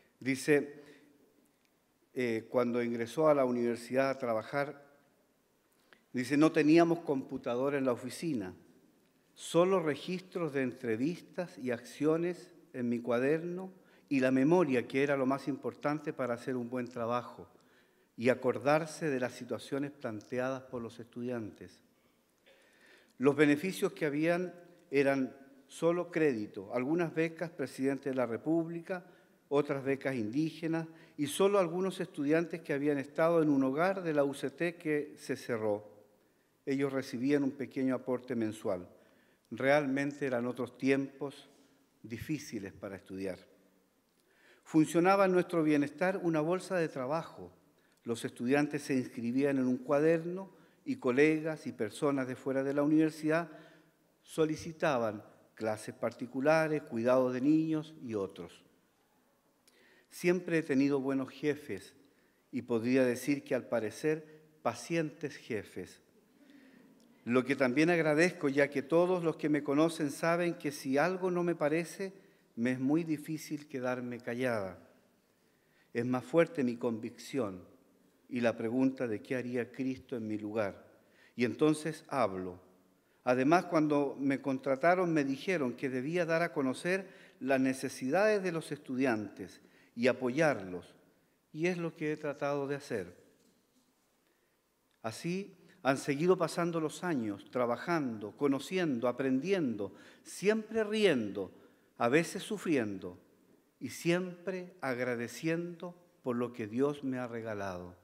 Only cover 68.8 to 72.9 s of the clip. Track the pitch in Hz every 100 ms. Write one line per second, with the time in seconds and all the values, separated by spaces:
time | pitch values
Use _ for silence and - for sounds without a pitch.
68.8 | 135 165 175 180 165 156 151 151 147 139
69.8 | 160 160 147 - 165 170 175 165 147 -
70.8 | 139 135 170 185 185 175 175 165 147 160
71.8 | 170 - 190 190 - _ _ - 120 127
72.8 | 131